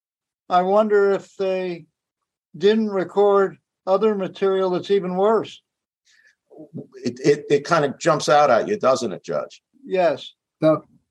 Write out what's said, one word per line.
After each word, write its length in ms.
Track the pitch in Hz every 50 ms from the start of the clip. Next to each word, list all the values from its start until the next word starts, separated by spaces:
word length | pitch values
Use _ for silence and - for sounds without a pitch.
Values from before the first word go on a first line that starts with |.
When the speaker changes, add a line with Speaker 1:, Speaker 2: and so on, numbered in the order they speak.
| _ _ _ _ _ _ _ _ _
Speaker 1:
I 140 | - 185 180
wonder 500 | 185 185 202 214 220 208 208 202 202 196
if 240 | 196 185 - - _
they 520 | - 190 190 185 185 185 180 170 160 156 _ _ _ _ _ _ _ _ _ _ _ _ _ -
didn't 320 | 147 175 208 220 220 220 208
record 680 | 196 190 170 175 - 196 208 202 202 196 196 180 156 - _ _ _ _ -
other 300 | 190 190 196 220 220 208
material 540 | 196 185 170 180 - 202 196 190 190 190 185
that's 220 | 180 175 180 -
even 240 | 202 202 - 185 180
worse. 460 | 185 196 220 226 202 135 - - - _ _ _ _ _ _ _ _ _ _ _ _ _ _ _ _ _ _ - - - - - - - - _ - -
Speaker 2:
It, 160 | 120 117 127
it, 260 | 139 160 143 147 - -
it 160 | 147 139 143
kind 180 | - 175 160 147
of 160 | 135 - -
jumps 300 | - 165 151 143 - 175
out 200 | 151 147 147 139
at 180 | 117 107 73
you, 100 | 87 107
doesn't 340 | - 123 127 131 - 120 101
it, 120 | 87 76 -
Judge? 380 | 87 78 71 - - - - _ _ _ _ 269
Speaker 1:
Yes. 480 | 285 185 185 175 156 139 117 - - _ _ _ _ _ -
Speaker 3:
The, 200 | 156 156 156 - - _ _ _ _ _